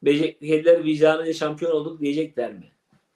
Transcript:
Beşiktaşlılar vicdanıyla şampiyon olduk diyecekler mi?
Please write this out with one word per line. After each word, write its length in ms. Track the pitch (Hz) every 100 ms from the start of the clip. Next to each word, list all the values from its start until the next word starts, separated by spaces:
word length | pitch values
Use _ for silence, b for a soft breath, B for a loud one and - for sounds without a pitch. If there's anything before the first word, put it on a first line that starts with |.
Beşiktaşlılar 840 | 143 147 160 - 147 156 165 170
vicdanıyla 500 | 156 151 156 156 165
şampiyon 380 | 156 156 151 170
olduk 300 | 156 156 160
diyecekler 520 | 143 147 156 - 117
mi? 180 | 98 - _ _ _ _